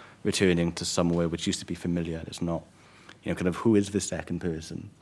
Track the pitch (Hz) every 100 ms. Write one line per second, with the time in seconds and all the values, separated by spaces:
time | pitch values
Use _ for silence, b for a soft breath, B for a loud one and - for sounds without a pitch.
0 | B B 107 - 95 87 85 82 85 -
1 | 87 85 85 82 - - - 90 90 87
2 | 82 80 82 - 85 82 - B B B
3 | B B - 87 90 87 117 104 101 101
4 | - 82 - 87 90 80 80 - 104 -